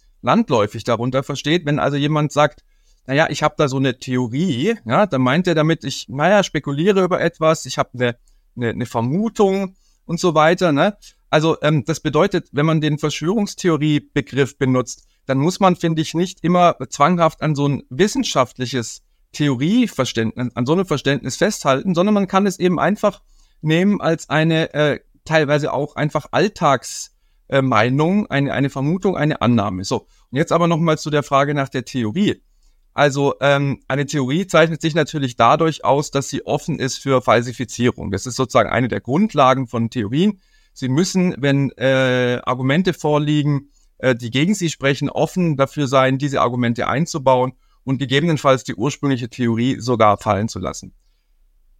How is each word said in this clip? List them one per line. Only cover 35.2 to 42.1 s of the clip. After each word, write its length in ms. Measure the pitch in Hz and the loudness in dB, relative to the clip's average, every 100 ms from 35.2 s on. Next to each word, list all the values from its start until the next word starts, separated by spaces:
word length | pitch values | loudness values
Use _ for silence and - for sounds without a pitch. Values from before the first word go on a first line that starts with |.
| 131 - | -4 2
dadurch 480 | 117 160 160 - | 4 4 2 0
aus, 260 | - 139 147 | 0 0 0
dass 180 | 139 - | -4 -4
sie 180 | - - | -6 -4
offen 320 | 143 - 139 | -4 -4 -4
ist 200 | 131 - | -6 -6
für 240 | 135 127 | 0 0
Falsifizierung. 880 | 127 117 123 117 120 - 120 - - | 4 2 0 -8 -8 -2 0 0 -4
Das 140 | 98 | -6
ist 120 | 127 117 | -6 -4
sozusagen 340 | 131 123 104 | 0 0 2
eine 180 | 120 123 | 0 -2
der 120 | 101 | -4
Grundlagen 640 | - 151 214 147 131 131 127 | -4 -2 0 2 4 2 -2
von 240 | 117 113 | -4 -4
Theorien. 500 | 127 101 139 208 202 _ _ _ | -4 -4 0 0 -2 _ _ _
Sie 160 | - 127 | -8 -2
müssen, 460 | 135 190 190 180 117 | 0 0 0 0 0
wenn, 320 | 139 139 139 | 0 0 0
äh, 680 | - 131 131 131 | -2 0 2 2